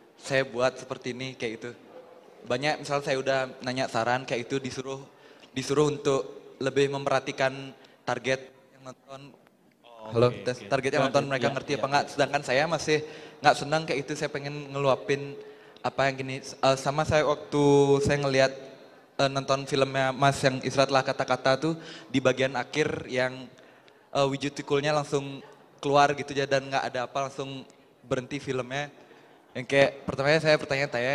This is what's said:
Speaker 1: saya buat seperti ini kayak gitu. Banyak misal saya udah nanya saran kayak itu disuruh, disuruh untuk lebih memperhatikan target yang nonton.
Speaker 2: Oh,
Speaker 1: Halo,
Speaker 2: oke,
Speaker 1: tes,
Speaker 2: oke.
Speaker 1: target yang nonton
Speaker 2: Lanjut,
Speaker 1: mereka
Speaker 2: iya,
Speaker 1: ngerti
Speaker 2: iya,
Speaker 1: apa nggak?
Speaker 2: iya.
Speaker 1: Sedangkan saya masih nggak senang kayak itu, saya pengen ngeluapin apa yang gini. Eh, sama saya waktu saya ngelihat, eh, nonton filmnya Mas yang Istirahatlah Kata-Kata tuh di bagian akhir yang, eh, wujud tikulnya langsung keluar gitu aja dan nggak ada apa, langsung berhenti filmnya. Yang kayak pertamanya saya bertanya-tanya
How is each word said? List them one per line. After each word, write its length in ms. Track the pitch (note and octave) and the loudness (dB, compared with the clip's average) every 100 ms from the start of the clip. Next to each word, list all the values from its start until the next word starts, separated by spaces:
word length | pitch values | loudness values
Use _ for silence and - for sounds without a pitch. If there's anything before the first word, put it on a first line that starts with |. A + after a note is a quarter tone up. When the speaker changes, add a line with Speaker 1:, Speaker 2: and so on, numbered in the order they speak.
| - _ | -20 _
Speaker 1:
saya 240 | - C3+ | 0 0
buat 320 | C3+ A#2 B2+ - | 0 0 0 0
seperti 340 | - C3 C3 | -12 -10 -8
ini 240 | B2 C3 B2+ | -8 -10 -8
kayak 160 | A#2+ A2+ | -8 -6
gitu. 160 | A#2+ A2+ - - - - - - | -12 -14 -20 -20 -20 -20 -20 -20
Banyak 360 | A#2 B2 D3 D3+ | -4 -2 0 -4
misal 200 | C#3+ C#3+ | -4 -4
saya 160 | C#3+ C3+ | -2 -2
udah 340 | C3 C3+ C3 - | 0 0 -2 -6
nanya 260 | B2+ B2+ C3 | -6 -4 -2
saran 380 | A#2+ A2+ B2+ | 0 2 0
kayak 240 | C3 B2+ A#2+ | 0 -6 -4
itu 80 | C3+ | -6
disuruh, 460 | B2+ C3+ C3 C3+ C#3 - - - - | -6 -8 -10 -12 -14 -20 -20 -20 -12
disuruh 400 | C3 B2+ C#3 D3+ | -8 -2 2 2
untuk 320 | C#3 C#3+ C3+ - - - - | 2 0 0 -2 -12 -20 -6
lebih 320 | C3+ C3 C#3 | 0 2 2
memperhatikan 840 | C#3 C#3 C3+ D3 C3+ C3+ C3+ C3+ - - _ | 0 0 0 -2 -2 -2 -2 -12 -16 -20 _
target 460 | - B2 A#2 C3 - - _ | -4 -2 0 -2 -4 -20 _
yang 120 | - C3 | -20 -20
nonton. 340 | B2+ - C3+ C#3 - _ _ _ _ | -20 -20 -20 -20 -20 _ _ _ _
Speaker 2:
Oh, 260 | A#2+ A#2 A2 | -20 -18 -4
Speaker 1:
Halo, 220 | A#2 A#2+ | 2 2
Speaker 2:
oke, 100 | G#2 | 2
Speaker 1:
tes, 160 | G2+ B2 | -8 -8
Speaker 2:
oke. 120 | G2+ | -4
Speaker 1:
target 200 | C3+ C3 | -4 -2
yang 120 | D3 C3 | -2 0
nonton 160 | C#3 | 0
Speaker 2:
Lanjut, 100 | C#3 | -2
Speaker 1:
mereka 140 | C3+ C3+ | -2 -2
Speaker 2:
iya, 80 | |
Speaker 1:
ngerti 160 | C#3 - | -4 -6
Speaker 2:
iya, 80 | C#3+ | -4
Speaker 1:
apa 100 | C3+ | 0
nggak? 140 | C#3+ | 0
Speaker 2:
iya. 80 | A#2+ | 0
Speaker 1:
Sedangkan 320 | - C3 C#3+ | 0 0 0
saya 220 | D3 B2+ D#3+ | 0 0 2
masih 320 | D#3 - D3+ D3+ - - - | -2 0 0 0 -14 -18 2
nggak 180 | D3+ B2+ | 4 4
senang 260 | C#3+ D#3 | 0 -2
kayak 160 | D#3+ B2+ | -2 -4
itu, 120 | C#3+ D3+ | -4 -6
saya 140 | D3 | -6
pengen 240 | C#3+ C#3+ D3 C#3+ | -6 -8 -10 -8
ngeluapin 500 | C#3 C#3 B2+ - C#3 C#3 C#3 - - - - | -2 2 0 0 -2 -4 -12 -18 -20 -20 -8
apa 220 | B2 - C3+ | -6 0 0
yang 80 | C3 | 0
gini. 180 | C3 C3 | -6 -8
Eh, 380 | - - C3+ C3 | -10 0 2 2
sama 240 | C#3+ D3 | 0 0
saya 180 | D#3 D#3 | 2 2
waktu 400 | C#3 D3 - D3 C#3+ C#3+ C#3 C#3 | 2 0 0 4 6 8 8 6
saya 180 | C#3+ C#3+ | 4 2
ngelihat, 340 | C#3 C3+ C3+ - - - - - - - | 2 4 4 2 -14 -20 -20 -20 -14 0
eh, 100 | C3+ | 0
nonton 400 | C3+ C3+ C3+ C#3 | 0 0 -2 0
filmnya 480 | C#3 C3+ C3+ C3 C3 | 0 2 2 -2 4
Mas 240 | C#3 C3+ | 4 4
yang 240 | C#3 B2+ | 0 0
Istirahatlah 400 | - C#3 C3+ C3+ | -2 2 4 4
Kata-Kata 480 | C3 C3 C3+ B2+ C3+ C3 | 2 -2 0 2 2 2
tuh 160 | D#3 D#3+ - - - | 2 -2 -8 -18 -4
di 160 | C3+ | 2
bagian 320 | C3 B2+ C3 B2 | 2 2 0 -2
akhir 480 | A#2+ D3 D3+ - - | -4 -2 -2 -2 -4
yang, 460 | B2+ B2+ C3 B2+ - - - - _ _ | -2 -2 -4 -16 -20 -20 -20 -20 _ _
eh, 140 | C#3 | 0
wujud 320 | C#3 C#3 C#3 C#3+ | 0 0 -4 -6
tikulnya 400 | C#3+ C#3+ D3 D3+ | -2 0 2 0
langsung 480 | C#3+ C#3+ C#3 C3+ - - - - | 0 -4 -4 -12 -16 -20 -20 -6
keluar 320 | C#3+ C#3+ C#3+ | 2 6 6
gitu 180 | C#3+ D3+ | 4 -2
aja 160 | C#3 C#3 | -2 2
dan 180 | C#3 C3+ | 0 2
nggak 180 | C3+ B2 | -2 -2
ada 140 | B2 | -4
apa, 240 | A#2+ C#3 C3+ | -4 -4 -6
langsung 400 | C#3 C3+ C3+ B2 - _ _ | -6 -10 -10 -14 -20 _ _
berhenti 380 | B2 B2+ B2 C#3+ | -4 -4 -2 -8
filmnya. 480 | C#3 B2+ A#2+ C3+ C#3+ - - - - - _ | -4 -4 -4 -6 -8 -12 -20 -20 -20 -20 _
Yang 140 | - B2 | -10 2
kayak 220 | C#3 C#3 - - | 6 6 4 -8
pertamanya 340 | - C#3 D#3 | -2 2 4
saya 160 | D#3 D3+ | 4 2
bertanya-tanya 580 | - - D3 A#2+ B2+ | 2 -2 -2 -2 -2